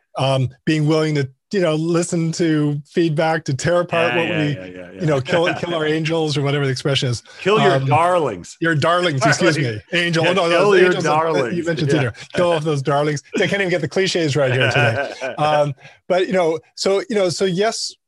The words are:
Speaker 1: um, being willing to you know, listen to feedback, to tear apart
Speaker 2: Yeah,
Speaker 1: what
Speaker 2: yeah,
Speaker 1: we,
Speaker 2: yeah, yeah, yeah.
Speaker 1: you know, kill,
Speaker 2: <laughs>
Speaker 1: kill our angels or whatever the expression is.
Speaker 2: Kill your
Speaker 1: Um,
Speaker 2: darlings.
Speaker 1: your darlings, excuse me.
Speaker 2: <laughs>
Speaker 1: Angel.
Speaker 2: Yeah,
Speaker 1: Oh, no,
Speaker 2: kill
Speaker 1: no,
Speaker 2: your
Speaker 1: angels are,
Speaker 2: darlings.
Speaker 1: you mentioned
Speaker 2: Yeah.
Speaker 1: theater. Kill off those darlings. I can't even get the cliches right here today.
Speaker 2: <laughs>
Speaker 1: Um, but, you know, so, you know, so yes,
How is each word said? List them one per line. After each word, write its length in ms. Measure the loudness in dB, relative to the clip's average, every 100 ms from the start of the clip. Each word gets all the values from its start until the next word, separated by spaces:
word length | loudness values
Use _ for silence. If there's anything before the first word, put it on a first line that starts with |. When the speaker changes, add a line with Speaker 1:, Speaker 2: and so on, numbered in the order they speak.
| _ -4
Speaker 1:
um, 300 | 0 0 -2 -4 -2
being 200 | 0 2
willing 260 | 2 0 -2
to 140 | -4 -8 -6
you 80 | -2
know, 140 | 0
listen 580 | 0 0 0 0 -2 -2
to 480 | 0 0 2 0 -2 -4
feedback, 580 | 0 0 2 0 0
to 100 | -2
tear 260 | -4 0 0
apart 340 | 0 0 0
Speaker 2:
Yeah, 20 | 0
Speaker 1:
what 100 | -2
Speaker 2:
yeah, 100 | 0
Speaker 1:
we, 60 | -2
Speaker 2:
yeah, 100 | -4
yeah, 260 | -8 -14 -14
yeah. 60 | -4
Speaker 1:
you 60 | -2
know, 140 | 0
kill, 320 | 0 0 0
Speaker 2:
<laughs> 40 | -2
Speaker 1:
kill 160 | -4
our 120 | -2 0
angels 500 | 0 0 0 0 0
or 60 |
whatever 220 | 0 0
the 60 | -2
expression 360 | -2 -2 -2 -2
is. 120 | -4 -8 -6
Speaker 2:
Kill 200 | 0 4
your 140 | 4 2
Speaker 1:
Um, 100 | 2
Speaker 2:
darlings. 720 | 2 4 2 0 -4 -12 -4
Speaker 1:
your 140 | 0
darlings, 500 | 2 2 2 0 2
excuse 340 | 2 2 2 2
me. 220 | -2 -4 -4
Speaker 2:
<laughs> 60 |
Speaker 1:
Angel. 320 | -2 0 0
Speaker 2:
Yeah, 60 | 2
Speaker 1:
Oh, 20 |
no, 140 | 2 2
Speaker 2:
kill 160 | 2 4
Speaker 1:
no, 20 |
Speaker 2:
your 120 | 4 4
Speaker 1:
angels 200 | 2 0
are, 180 | 0
Speaker 2:
darlings. 320 | 2 0 -2 -4
Speaker 1:
you 80 |
mentioned 260 | -4 -2 0
Speaker 2:
Yeah. 80 | 0
Speaker 1:
theater. 140 | 0 -6 -10
Kill 200 | -2 0
off 120 | 0
those 180 | -2 -4
darlings. 400 | 0 0 0 -4 -6 -2
I 40 | -2
can't 80 |
even 140 | 0 0
get 100 | -2
the 80 | -2
cliches 480 | -2 0 0 0 0
right 160 | 0
here 160 | 2 2
today. 440 | 2 2 0 -4 -6
Speaker 2:
<laughs> 180 | -8 -2
Speaker 1:
Um, 360 | 0 2 0 -4 -14 -16 -2
but, 180 | 0 0
you 60 |
know, 260 | 0 0 -2 -8
so, 280 | -4 0 0 0
you 80 | 0
know, 120 | 0
so 140 | 0
yes, 500 | -2 0 -2 -2 -8 -12